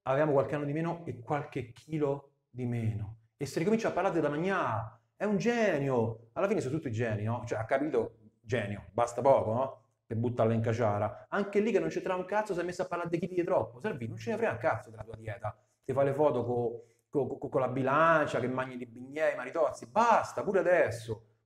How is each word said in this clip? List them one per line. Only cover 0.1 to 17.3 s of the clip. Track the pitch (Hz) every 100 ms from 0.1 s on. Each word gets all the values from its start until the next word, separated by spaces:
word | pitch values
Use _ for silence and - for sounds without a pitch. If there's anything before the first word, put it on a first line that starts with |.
| 135 151
qualche | 139 135 147
anno | 143
di |
meno | 147 165 170 -
e | 110
qualche | 117 151 143 143 117
chilo | - - 156 143 139 - _ _
di | 123 123
meno. | 120 110 101 107 - _ -
E | 139
se | -
ricomincia | 170 220 202
a |
parlare | 170 190 170
da | 147
magnà, | 147 180 190 139 110 113 - _ -
è | 202
un | 196
genio. | 190 240 214 156 139 127 110 - -
Alla | - 196
fine | 202
sono | 127 156
tutti | 147
geni, | 107 120 104
no? | 107 120 -
Cioè, | 107
ha | 110
capito, | 139 151 127 110 - - _
genio, | 110 120 101 104 -
basta | 113 120 -
poco, | 131 127 98
no? | 113 131 - _ _ -
Per | 110
buttarla | 120 117 113
in | 113
caciara. | 117 113 113 104 104 - -
Anche | 180 202 208
lì | 214
che | 190
non | 165
c'entrava | 170 175 185
un | 180
cazzo, | 208 214
si | 175
è |
messo | 175 170
a | 180
parlare | 175 170
dei | 165
chili | 180 180
di |
troppo. | 170 175 113 -
Salvini, | 214 202 117
non | -
ce | -
ne | 214
frega | 220
un | 120
cazzo | 160 113 -
della | 107
tua | 107 110
dieta. | 110 101 104 - _ _
Ti | -
fa | 131
le | 139
foto | 135 151 123
co-, | 113 123 120 113 - _ _
co-, | 147 123